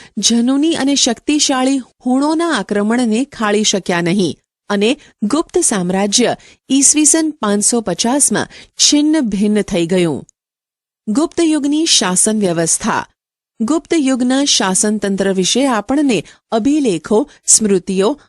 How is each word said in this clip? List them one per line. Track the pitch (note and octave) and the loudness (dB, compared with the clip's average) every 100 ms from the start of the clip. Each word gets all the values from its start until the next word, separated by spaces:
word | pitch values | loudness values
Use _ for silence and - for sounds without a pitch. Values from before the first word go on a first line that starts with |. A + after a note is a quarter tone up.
| - - | -10 -4
જનુની | F#3+ A#3 A#3+ C#4 D#4+ | 0 2 2 2 0
અને | D#4 C4+ | 0 0
શક્તિશાળી | C#4 - A3 - D4 - C4 C4 C4+ | 0 0 -2 -2 0 0 0 0 -2
હુણોના | - _ B3 B3+ D4 D#4+ E4+ C4+ | -4 _ -2 0 0 0 0 -2
આક્રમણને | F#3 G#3 G#3 A#3+ A#3+ G#3+ | -2 -2 0 0 0 0
ખાળી | C#4 - G#3+ G#3 | -4 -4 -2 0
શક્યા | G#3 G3 F3 F3 | 0 -2 -2 -2
નહીં | E3+ G3+ F3 - _ _ - | 0 0 -2 -6 _ _ -6
અને | G3+ G#3+ D4 - _ | 0 0 -2 -8 _
ગુપ્ત | G#3 D4 - F4+ | -2 -2 -2 -2
સામ્રાજ્ય | E4 G#3 F3 F#3+ G#3 G3 G#3+ - - - - | 0 -2 -2 -2 0 0 0 -4 -10 -20 -2
ઈસવીસન | C4+ C4+ D4 D4+ D#4+ D#4+ | 0 2 2 2 2 0
પાંચસો | D4 G#3 G#3 G#3 A#3+ | -2 -2 0 0 -2
પચાસમાં | A3 E3+ A#3 C#4+ - F#3+ - - - - | -2 -2 -2 0 0 -2 -4 -10 -18 -2
છિન્ન | - D4 D4+ D#4+ | 2 2 2 2
ભિન્ન | A#3+ G3 G#3 G#3 | 0 0 0 0
થઈ | F#3+ F#3 E3+ | 0 -2 0
ગયું. | F#3 E3+ B2+ - _ _ _ _ _ _ _ - | 2 0 -2 -8 _ _ _ _ _ _ _ -4
ગુપ્ત | G#3 E4 - | 0 0 0
યુગની | E4 D#4 C#4 D4+ E4 | 0 0 0 0 0
શાસન | - G3 F#3 - G#3+ | 0 0 0 0 0
વ્યવસ્થા. | G3 E3 E3 - A3 D3+ - _ _ _ _ - | 0 0 -2 -2 -2 -4 -6 _ _ _ _ -6
ગુપ્ત | A3 D#4 - E4 | -2 -2 0 0
યુગના | C4 C4 B3 C4+ | 2 0 0 0
શાસનતંત્ર | C#4+ - G3 F#3 G#3+ G#3+ G3+ G3 G3 | 2 0 0 0 0 0 -2 0 0
વિશે | F#3+ F3+ A#3+ C#4 | 0 0 0 0
આપણને | A3+ - C#4 C#4+ F#3+ - - _ | 0 -2 0 2 0 -4 -14 _
અભિલેખો, | A3+ A3 D#4 C4+ E3 - G#3+ C#4+ - - | -2 0 0 0 -2 0 0 0 -6 -2
સ્મૃતિઓ | - G#3+ F#3+ - F#3+ G3+ D4 | 0 2 0 0 0 0 -2